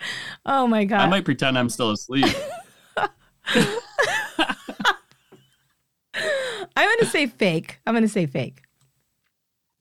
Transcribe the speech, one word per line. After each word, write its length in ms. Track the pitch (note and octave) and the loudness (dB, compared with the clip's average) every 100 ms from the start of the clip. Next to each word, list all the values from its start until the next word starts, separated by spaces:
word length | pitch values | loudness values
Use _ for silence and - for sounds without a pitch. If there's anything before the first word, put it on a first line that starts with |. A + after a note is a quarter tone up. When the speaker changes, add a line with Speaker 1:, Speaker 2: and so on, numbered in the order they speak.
| - - - - | -10 -10 -12 -10
Speaker 1:
oh 220 | - C4+ B3 | -2 2 4
my 180 | A3 | 2
God. 180 | G3 G#3 | 2 2
Speaker 2:
I 40 | E3+ | 4
might 180 | F#3+ | 2
pretend 320 | F3 B2+ C#3 B2+ | 0 0 0 2
I'm 120 | A#2+ | 0
still 240 | A#2+ A#2 | 0 0
asleep. 340 | G#2+ - C3+ C3+ C#5 C#5+ E5+ - | -2 -2 2 2 0 -6 -10 -16
Speaker 1:
<laughs> 300 | _ _ - - - _ _ - | _ _ -4 -4 -6 _ _ 0
Speaker 2:
<laughs> 80 | - - A4 - - A#4 G#5+ A5 - - - - - - G4 _ _ _ - _ _ _ _ _ _ _ - - C#5 B4+ A4 F#4 - | 2 2 -2 -6 -2 -2 -2 -4 -2 -2 -4 -10 -4 -2 -2 _ _ _ -20 _ _ _ _ _ _ _ -6 -2 -2 -4 -8 -4 0
Speaker 1:
I'm 120 | F#4+ A#4 | 2 4
gonna 120 | A4 | 2
say 160 | E4+ C#4 | 0 -2
fake. 520 | - G3 E3 - - - | 0 0 0 -4 -10 -2
I'm 80 | |
gonna 140 | A3+ A3 | 2 2
say 180 | G3+ D#3 | 2 -2
fake. 360 | - A#2+ - _ _ _ _ _ _ _ _ _ _ _ _ | -2 -8 -10 _ _ _ _ _ _ _ _ _ _ _ _